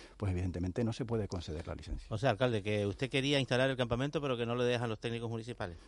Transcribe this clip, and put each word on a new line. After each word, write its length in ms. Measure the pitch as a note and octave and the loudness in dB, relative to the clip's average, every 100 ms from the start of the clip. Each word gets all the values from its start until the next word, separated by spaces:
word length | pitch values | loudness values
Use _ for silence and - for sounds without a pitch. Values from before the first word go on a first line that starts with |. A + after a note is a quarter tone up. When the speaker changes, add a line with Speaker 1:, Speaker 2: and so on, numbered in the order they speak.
| - - | -18 -4
Speaker 1:
pues 120 | G2 | 0
evidentemente 520 | F2+ F#2 E2+ F#2 F2+ | 0 0 0 -2 0
no 80 | A2+ | 0
se 140 | A#2 A2+ | 0 -2
puede 200 | A2+ G2 | -2 -2
conceder 400 | F2+ E2+ D#2 - | -4 -4 -6 -6
la 80 | |
licencia. 320 | D#2+ - - - | -8 -6 -8 -6
Speaker 2:
O 80 | G#2+ | 0
sea, 100 | B2+ | 2
alcalde, 340 | G2+ B2+ A2+ | 4 4 2
que 220 | G2 G#2+ G2+ | 2 2 2
usted 220 | F#2+ C3 | 0 0
quería 320 | C3+ C3+ C#3+ | 2 4 2
instalar 300 | C3 B2 C3 | 4 4 4
el 80 | B2+ | 2
campamento, 420 | A#2+ A#2+ C#3 D#3 | 0 0 0 0
pero 160 | C#3 A#2+ | 0 0
que 80 | |
no 100 | A#2 | 0
le 100 | A#2+ | 2
dejan 260 | B2 A#2+ A#2+ | 2 2 0
los 80 | G#2+ | -2
técnicos 300 | A#2 A#2 A#2 | -4 -4 -4
municipales. 480 | A2+ A2 A#2 G2+ E2+ | -6 -6 -6 -8 -8